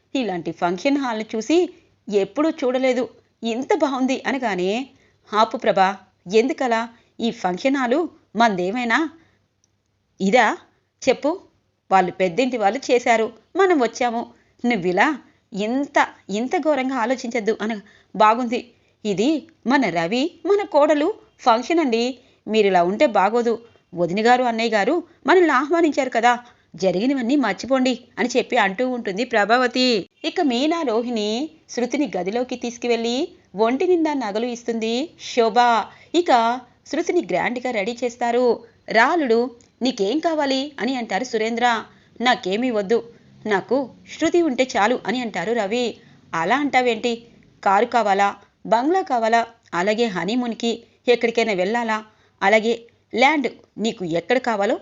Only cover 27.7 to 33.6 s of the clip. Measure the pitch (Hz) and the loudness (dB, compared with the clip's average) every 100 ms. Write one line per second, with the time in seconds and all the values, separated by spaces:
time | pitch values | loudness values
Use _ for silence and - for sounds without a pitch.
27.7 | 262 254 233 - - 240 247 - 247 196 | 0 2 -2 -8 -6 -2 -2 0 0 0
28.7 | 190 254 247 233 190 247 220 202 240 247 | 0 -4 -4 -6 -6 -2 0 2 2 2
29.7 | 254 254 220 - _ 320 349 311 240 302 | 0 2 0 -4 _ -6 -2 0 0 0
30.7 | 339 285 220 240 233 208 226 311 _ _ | -2 0 -2 -2 -4 -2 -4 -6 _ _
31.7 | - 240 285 269 185 180 233 254 247 240 | -6 -4 -2 -2 -4 -4 -4 -4 -6 -8
32.7 | 240 240 233 233 247 349 - _ 180 | -6 -2 0 0 -4 -6 -10 _ -10